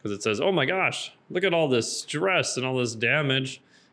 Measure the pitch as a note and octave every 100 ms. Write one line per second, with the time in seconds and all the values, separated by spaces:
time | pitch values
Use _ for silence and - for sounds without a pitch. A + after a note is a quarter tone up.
0 | G#2 G2+ A2+ G#2+ F3+ F3 C3 F#3+ D3 -
1 | - - _ F3 F#3+ E3+ D3+ B2 A2+ -
2 | - D3+ F#3+ F3 - B2+ B2+ C3 A#2+ A2
3 | A#2 D3 C#3+ C3+ C3 - _ - _